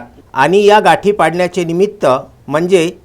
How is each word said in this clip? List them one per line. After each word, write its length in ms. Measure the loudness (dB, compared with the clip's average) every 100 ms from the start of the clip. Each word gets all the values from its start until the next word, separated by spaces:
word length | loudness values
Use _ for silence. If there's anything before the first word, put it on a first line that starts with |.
| -4 -20 _
आणि 300 | -2 0 2 4
या 140 | 4
गाठी 320 | 4 0 0
पाडण्याचे 520 | 0 -2 -2 -4 -4
निमित्त 420 | -6 -2 -4 -2 -2 -2 -4 _ -8
म्हणजे 420 | -4 0 0 0 -6